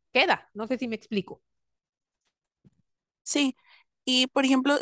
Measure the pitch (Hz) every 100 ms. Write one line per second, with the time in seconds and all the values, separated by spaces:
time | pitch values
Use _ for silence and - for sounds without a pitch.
0 | _ 247 349 220 - 202 220 254 247 220
1 | - 208 185 - _ _ _ _ _ _
2 | _ _ _ _ _ _ _ _ _ _
3 | _ _ - 294 277 - _ - _ _
4 | - 254 254 - 269 262 262 294